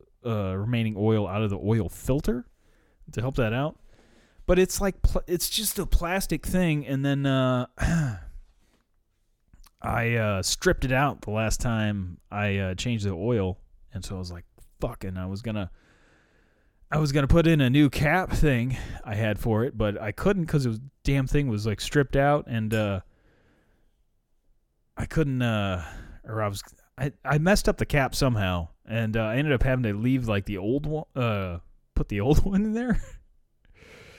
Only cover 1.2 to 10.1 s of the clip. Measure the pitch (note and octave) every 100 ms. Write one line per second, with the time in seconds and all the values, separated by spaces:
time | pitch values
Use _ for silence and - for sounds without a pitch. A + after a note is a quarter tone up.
1.2 | F#2 G#2 G#2+ G2+ G2+ A2+ E2+ - - C#3
2.2 | G#3+ A#3+ - _ _ _ _ _ - -
3.2 | C3 C#3 A2 B2 D3+ - - - _ _
4.2 | _ - - F3+ F3+ - G3 - - F3+
5.2 | - F3 - - G#3 G3 D#3+ - E3+ F#3+
6.2 | - D#3 - F#3 E3+ D3+ C#3+ C3+ C#3 C#3
7.2 | C#3 C3 B2+ B2 B2 - D#3 E3 C#3 G2
8.2 | - - - _ _ _ _ _ _ _
9.2 | _ _ _ - - _ A2 A#2 A#2